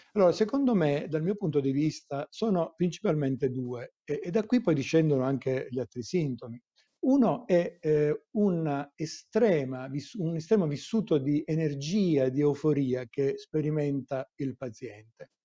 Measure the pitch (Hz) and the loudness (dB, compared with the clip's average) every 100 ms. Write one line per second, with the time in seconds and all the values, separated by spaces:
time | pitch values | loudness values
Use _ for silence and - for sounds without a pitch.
0 | - - 185 165 208 277 277 220 156 143 | -8 4 4 6 2 2 2 4 4 2
1 | 135 151 160 202 170 147 135 135 156 - | -2 -2 -2 -2 0 0 0 0 0 -2
2 | _ 139 - - 226 190 165 - 180 165 | _ -8 -8 -4 0 0 0 -2 -2 -2
3 | 208 156 139 135 135 127 123 123 127 _ | -2 0 0 0 -2 -2 -6 -8 -12 _
4 | - 143 180 180 214 247 233 151 131 160 | -8 -6 -2 -2 2 0 2 0 2 2
5 | 160 139 127 139 131 131 - 123 120 - | 4 2 2 -2 -2 -4 -4 -6 -6 -8
6 | 117 185 151 120 123 120 _ _ _ _ | -4 -2 -2 -4 -10 -16 _ _ _ _
7 | 294 277 226 143 - 175 175 - 156 151 | 2 4 4 2 2 2 2 -4 0 2
8 | 147 151 _ 226 208 170 160 139 147 _ | 2 0 _ 0 0 2 -2 -4 -6 _
9 | 156 - - 220 226 165 131 131 131 139 | -10 -10 -4 2 4 2 0 -6 -8 -8
10 | - 226 165 165 156 220 165 143 - 226 | -8 -6 -4 -4 0 2 2 -2 -2 -2
11 | 170 156 135 147 - 160 160 139 143 208 | 2 0 2 -2 0 -2 -2 -4 -2 0
12 | 190 147 131 131 147 143 156 143 135 123 | 2 2 2 2 0 2 0 2 0 -2
13 | 123 - 139 139 - 156 147 151 147 139 | -6 -2 -2 -2 -4 -4 -2 -2 -2 -2
14 | 135 135 131 _ 139 127 131 107 123 104 | -4 -6 -8 _ -8 -8 -12 -12 -14 -16
15 | 110 _ - _ | -20 _ -20 _